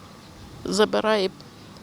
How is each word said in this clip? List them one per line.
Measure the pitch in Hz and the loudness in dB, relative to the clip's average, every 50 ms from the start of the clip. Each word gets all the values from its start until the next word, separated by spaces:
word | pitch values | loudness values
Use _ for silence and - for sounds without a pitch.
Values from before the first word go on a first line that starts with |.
| - - - - - - - - - - - - - | -18 -18 -18 -18 -18 -18 -18 -18 -18 -16 -16 -8 -4
забирає | - 190 196 214 196 202 208 208 214 220 208 190 196 - - - - - - - - - - | -2 4 4 4 6 6 2 4 4 4 4 4 2 -2 -6 -18 -18 -18 -18 -18 -18 -16 -16